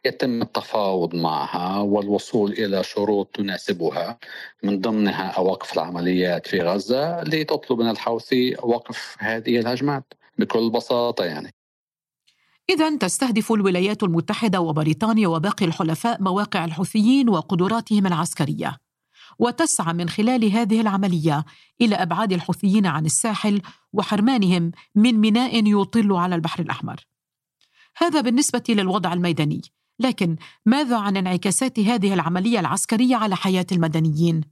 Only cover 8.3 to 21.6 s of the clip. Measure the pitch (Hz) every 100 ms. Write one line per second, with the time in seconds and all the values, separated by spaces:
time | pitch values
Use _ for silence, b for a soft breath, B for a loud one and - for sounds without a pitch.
8.3 | 127 127 - 117 117 - 226 - - 104
9.3 | 113 117 120 117 123 139 139 - - b
10.3 | - - 117 113 117 - 123 120 117 87
11.3 | 78 - _ _ _ _ _ _ _ _
12.3 | _ _ _ - 339 311 302 185 - 262
13.3 | 214 208 220 196 180 190 208 190 165 -
14.3 | 214 226 185 170 156 156 151 220 220 190
15.3 | 165 185 - 175 160 160 160 233 233 190
16.3 | 190 208 190 165 160 190 214 214 269 240
17.3 | 180 - 180 185 226 220 208 190 160 170
18.3 | - 147 147 78 - _ _ b b b
19.3 | - 233 240 330 - 165 170 170 - 220
20.3 | 254 220 214 226 220 220 190 202 175 156
21.3 | 147 151 b